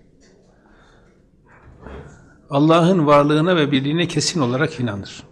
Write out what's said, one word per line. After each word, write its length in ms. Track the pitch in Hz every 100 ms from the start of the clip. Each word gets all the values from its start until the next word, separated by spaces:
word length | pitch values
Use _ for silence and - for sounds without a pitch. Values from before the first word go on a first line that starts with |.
| _ _ _ _ _ _ _ _ _ _ _ _ _ _ _ - - - - 69 - - - _ -
Allah'ın 560 | 139 156 170 170 190 147
varlığına 500 | 147 147 156 170 175
ve 160 | 143
birliğine 360 | 135 139 165 170
kesin 320 | 151 - 170
olarak 400 | 123 131 151 -
inanır. 420 | 117 101 95 - -